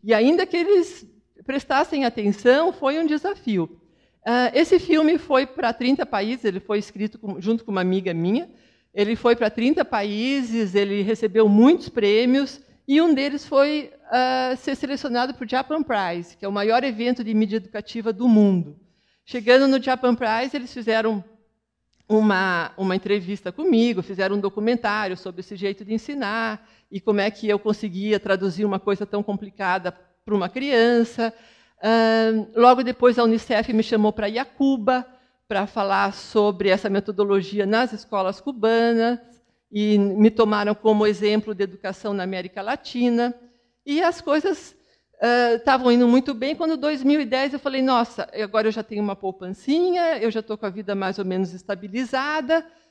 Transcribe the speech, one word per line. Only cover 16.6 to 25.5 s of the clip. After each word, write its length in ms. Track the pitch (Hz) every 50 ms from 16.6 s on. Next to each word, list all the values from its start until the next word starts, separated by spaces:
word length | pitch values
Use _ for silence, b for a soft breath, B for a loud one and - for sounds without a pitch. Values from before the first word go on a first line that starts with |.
| 202 214 226 247 254
evento 400 | 277 233 208 233 240 254 247 233
de 100 | 214 226
mídia 260 | 214 220 202 208 220
educativa 540 | 185 - - 208 208 - - 233 208 226 220
do 140 | 185 247
mundo. 500 | 247 220 214 208 202 190 180 160 147 147 - _ _ _ _ _ _ _ _ _
Chegando 440 | - - - 208 226 247 262 277 277
no 120 | 269 262
Japan 360 | 254 269 254 254 262 247 240
Prize, 400 | 233 254 220 220 226 254 277 -
eles 160 | 285 240 247 -
fizeram 500 | 254 226 226 220 220 226 220 220 202 180 - _ _ _ _ _ _ _ _ _ _ _ _ _ _ _ _
uma, 640 | 214 214 220 214 202 185 190 190 180 170 160 - - -
uma 180 | 190 190 185
entrevista 560 | 190 185 202 202 208 175 175 202 190 - 185 175
comigo, 500 | - 311 381 294 226 233 240 233 185 175
fizeram 340 | - 202 180 190 190 196
um 40 | 208
documentário 760 | 196 196 196 214 208 226 247 240 240 214 202 214 214 190 185 180
sobre 220 | - 190 180 185 185
esse 120 | -